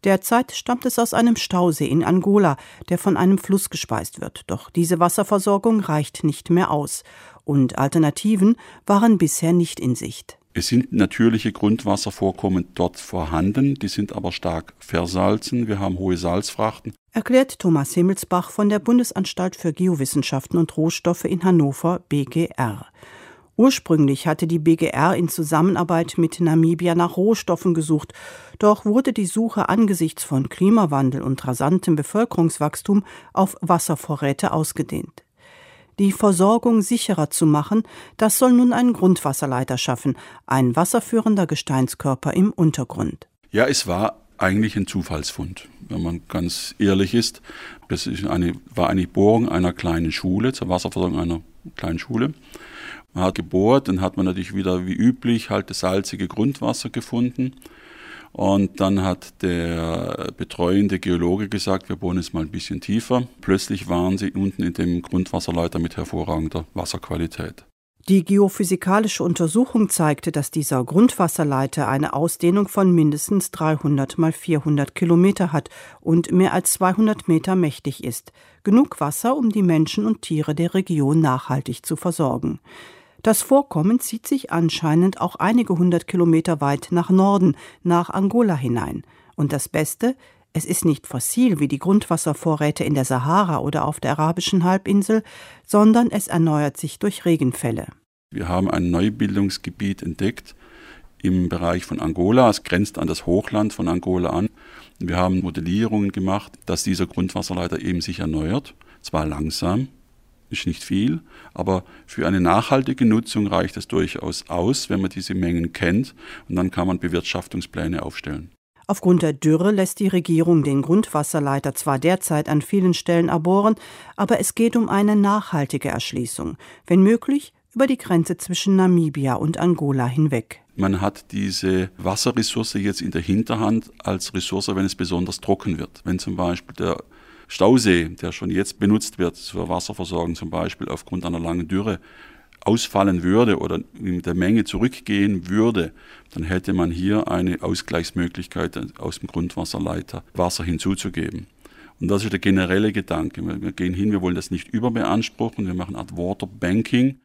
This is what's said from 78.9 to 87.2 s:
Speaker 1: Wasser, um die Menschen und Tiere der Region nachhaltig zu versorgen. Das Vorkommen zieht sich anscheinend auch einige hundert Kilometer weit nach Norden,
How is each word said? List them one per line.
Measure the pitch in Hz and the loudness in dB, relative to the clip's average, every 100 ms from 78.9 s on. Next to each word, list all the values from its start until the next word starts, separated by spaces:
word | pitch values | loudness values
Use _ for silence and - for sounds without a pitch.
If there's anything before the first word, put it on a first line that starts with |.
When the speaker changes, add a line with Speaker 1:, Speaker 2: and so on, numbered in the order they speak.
| - | 0
Speaker 1:
Wasser, | 147 - 233 285 | -4 0 -2 0
um | 233 | 0
die | 208 | 2
Menschen | 180 160 156 - | 4 4 2 0
und | 214 214 | -2 -2
Tiere | - 156 151 | -2 -2 -2
der | 147 170 | -2 0
Region | 190 190 160 139 160 | 0 0 0 4 4
nachhaltig | 151 127 - 131 131 117 | 4 0 -2 -4 -4 -8
zu | - 160 | -6 -4
versorgen. | 175 165 139 127 - 165 _ - - - _ _ | -4 0 0 0 -4 -8 _ -20 -20 -20 _ _
Das | 220 220 | 0 0
Vorkommen | - 269 277 156 175 247 | 4 2 4 0 2 2
zieht | - 226 - | -2 -10 -4
sich | 269 - | -4 -2
anscheinend | 170 165 - 160 160 185 185 | 0 0 0 2 4 4 2
auch | 175 | -6
einige | - 185 240 220 175 | 0 2 2 2 2
hundert | 180 170 - | 4 2 0
Kilometer | 185 170 160 160 156 | 2 4 4 2 0
weit | 139 143 - | 0 0 0
nach | 175 170 | -2 4
Norden, | 190 | 4